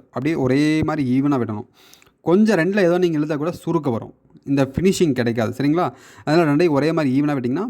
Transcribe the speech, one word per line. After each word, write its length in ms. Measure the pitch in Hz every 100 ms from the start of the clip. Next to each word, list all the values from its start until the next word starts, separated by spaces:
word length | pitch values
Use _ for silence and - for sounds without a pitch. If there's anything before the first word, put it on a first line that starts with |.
| -
அப்படியே 220 | 123 143 165
ஒரே 260 | 127 135 151 156 151
மாதிரி 120 | 151 131 131
ஈவனாக 260 | 143 135
விடணும். 240 | 110 107 - _ - - _ _
கொஞ்சம் 380 | - 185 220 180
ரெண்டில் 260 | 165 208 170
ஏதோ 80 | 180
நீங்க 220 | 175 151
இழுத்தா 180 | 156 147
கூட 140 | 160
சுருக்க 380 | 160 165 165 139 110
வரும், 160 | 104 - _ - -
இந்த 180 | 139 135 -
ஃபினிஷிங் 380 | 185 185 170
கிடைக்காது. 400 | 127 117 117 107 107
சரிங்களா? 300 | 143 165 156 - - -
அதனால 240 | - 160 156
ரெண்டையும் 260 | 143 175 139
ஒரே 120 | 151
மாதிரி 300 | 165 143 135
ஈவனாக 160 | 147 143
விட்டிங்கன்னா 300 | 123 147 233